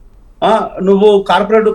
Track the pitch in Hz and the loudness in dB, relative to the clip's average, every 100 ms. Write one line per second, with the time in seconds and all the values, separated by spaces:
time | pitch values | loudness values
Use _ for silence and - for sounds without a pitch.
0 | - - - _ 175 214 - 165 190 196 | -20 -20 -20 _ -2 0 -4 -4 -2 2
1 | 208 196 196 185 202 220 214 | 2 2 0 -2 0 0 0